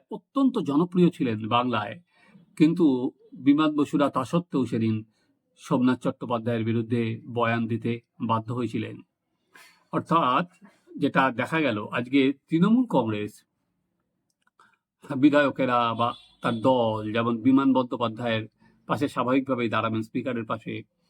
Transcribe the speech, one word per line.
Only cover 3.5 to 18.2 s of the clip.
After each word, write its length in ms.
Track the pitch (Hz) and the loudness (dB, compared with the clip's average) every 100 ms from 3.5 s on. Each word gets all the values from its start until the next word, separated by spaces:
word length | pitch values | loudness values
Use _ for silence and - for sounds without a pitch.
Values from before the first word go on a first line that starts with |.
| 143 156 147 | 4 2 0
বসুরা 340 | 139 143 139 | 0 0 0
তা 160 | 131 127 | -2 -2
সত্ত্বেও 400 | 170 - 143 117 | -2 -2 -4 -2
সেদিন 380 | 117 110 110 - _ _ _ _ _ | -2 -2 -2 -6 _ _ _ _ _
সোমনাথ 460 | - 139 123 123 | -2 2 2 0
চট্টোপাধ্যায়ের 600 | 139 - 117 117 113 117 110 | -2 -6 -4 -4 -2 -2 0
বিরুদ্ধে 560 | 113 113 120 113 110 - | -2 -2 -2 -2 -6 -6
বয়ান 340 | 120 113 117 113 | -2 0 0 -2
দিতে 320 | 113 117 117 _ - | -2 -4 -6 _ -8
বাধ্য 320 | 113 113 110 | -2 -2 -2
হয়েছিলেন। 480 | 123 113 113 107 110 - _ _ _ _ - - _ _ | -6 -4 -4 -8 -12 -20 _ _ _ _ -20 -20 _ _
অর্থাৎ 760 | 156 - 165 131 135 175 _ - _ - - | -4 0 2 4 2 -2 _ -20 _ -16 -4
যেটা 360 | 135 - 135 | 0 2 2
দেখা 300 | 117 120 160 | 0 -2 0
গেল, 260 | 143 107 104 | 0 -2 -4
আজকে 420 | 123 123 139 135 139 - | -6 0 2 2 0 -2
তৃণমূল 360 | 165 202 240 240 | 2 4 4 2
কংগ্রেস 540 | 151 113 104 104 - _ _ _ _ _ _ _ _ _ _ _ _ _ _ _ _ - 139 | 0 0 -2 -6 -10 _ _ _ _ _ _ _ _ _ _ _ _ _ _ _ _ -8 0
বিধায়কেরা 760 | 143 147 139 135 127 120 117 | 2 2 0 0 -2 0 0
বা 220 | 113 117 - - _ | -2 -4 -4 -18 _
তার 120 | 127 | -6
দল, 600 | 117 131 127 113 107 107 | 0 2 2 0 -2 -4
যেমন 280 | 113 117 117 | -2 -2 0
বিমান 320 | 123 135 139 | 2 4 4
বন্দ্যোপাধ্যায়ের 720 | 127 123 117 113 110 | 2 0 -4 -4 -4